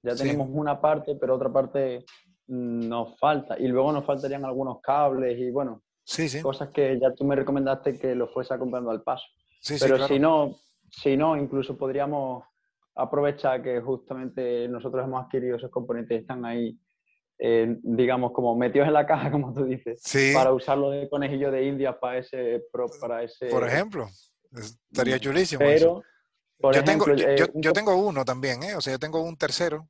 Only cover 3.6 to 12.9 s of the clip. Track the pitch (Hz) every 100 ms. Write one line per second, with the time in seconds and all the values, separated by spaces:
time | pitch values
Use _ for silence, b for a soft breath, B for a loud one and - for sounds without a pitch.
3.6 | 131 123 139 147 143 139 135 139 135 127
4.6 | 135 123 - 139 147 131 131 120 123 127
5.6 | 135 110 _ _ - - 160 131 156 135
6.6 | 139 - 135 131 127 127 139 139 139 139
7.6 | 135 135 139 123 135 123 120 127 127 127
8.6 | 127 123 120 113 - 131 - _ _ _
9.6 | - 147 135 131 139 139 151 160 147 -
10.6 | _ _ _ - 143 135 156 151 139 139
11.6 | 127 127 135 135 143 147 131 127 - _
12.6 | _ _ _